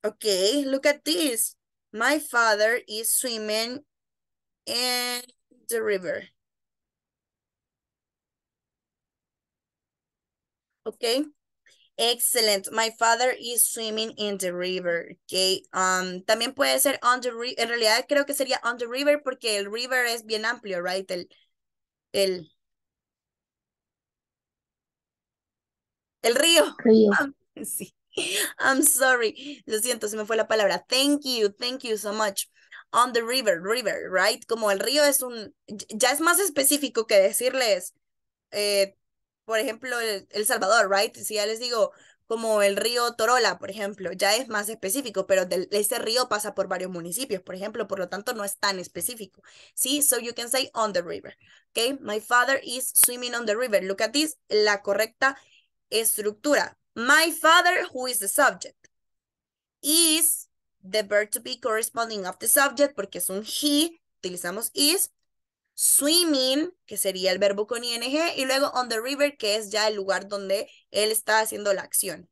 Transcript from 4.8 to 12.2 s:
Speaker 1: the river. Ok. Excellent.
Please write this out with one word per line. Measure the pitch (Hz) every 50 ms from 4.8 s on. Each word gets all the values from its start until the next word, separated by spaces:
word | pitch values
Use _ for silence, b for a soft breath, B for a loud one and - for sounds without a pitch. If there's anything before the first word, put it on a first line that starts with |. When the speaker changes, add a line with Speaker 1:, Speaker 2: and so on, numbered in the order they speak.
| 247 247 247 247 247 247 247 240 247 254 _ _ _ _ _ _ _ -
Speaker 1:
the | 233 226
river. | 220 214 202 185 180 156 - - 190 - _ _ _ _ _ _ _ _ _ _ _ _ _ _ _ _ _ _ _ _ _ _ _ _ _ _ _ _ _ _ _ _ _ _ _ _ _ _ _ _ _ _ _ _ _ _ _ _ _ _ _ _ _ _ _ _ _ _ _ _ _ _ _ _ _ _ _ _ _ _ _ _ _ _ _ _ _ _ _ _ _ _ _ _ _ _ _ _ _ _ _
Ok. | - - _ - 226 240 269 302 302 _ _ _ _ _ _ b b b b b b b -
Excellent. | 226 233 240 233